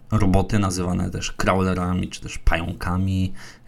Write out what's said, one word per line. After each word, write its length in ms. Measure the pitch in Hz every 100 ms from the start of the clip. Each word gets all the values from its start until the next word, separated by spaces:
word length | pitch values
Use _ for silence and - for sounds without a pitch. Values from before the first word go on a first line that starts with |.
| -
roboty, 480 | 107 98 95 92 107
nazywane 520 | 98 92 90 92 92
też 220 | - -
crawlerami, 760 | - 104 95 92 90 90 90 92
czy 120 | -
też 180 | - -
pająkami, 960 | - 82 85 - 90 92 95 95 92 - - -